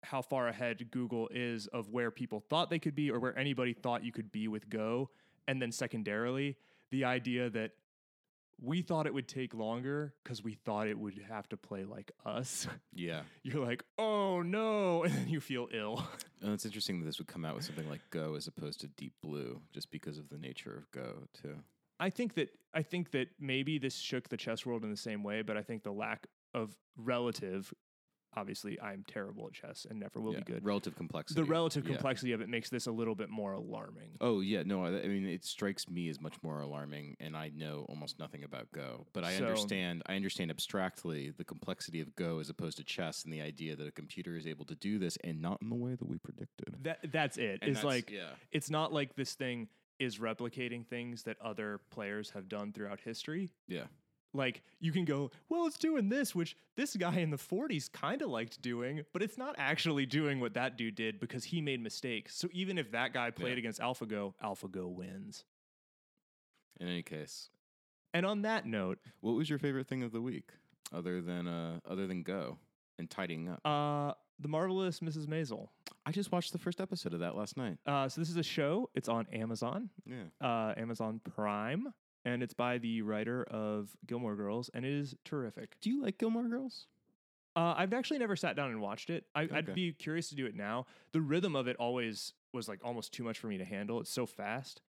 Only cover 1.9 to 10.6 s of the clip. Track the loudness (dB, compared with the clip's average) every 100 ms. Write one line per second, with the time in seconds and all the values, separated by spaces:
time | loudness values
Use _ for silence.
1.9 | 2 2 0 -2 -2 4 4 6 4 2
2.9 | 2 2 4 2 2 2 4 2 2 2
3.9 | 2 0 -4 -4 0 0 0 -2 0 2
4.9 | 2 0 _ _ _ 0 2 2 0 -2
5.9 | 0 0 2 2 2 0 -2 _ _ _
6.9 | 2 4 4 2 2 2 0 -2 -4 _
7.9 | _ _ _ _ _ _ -8 0 0 2
8.9 | 2 4 0 -2 -4 -4 -2 0 0 0
9.9 | 0 -2 -6 -8 -4 -4 -4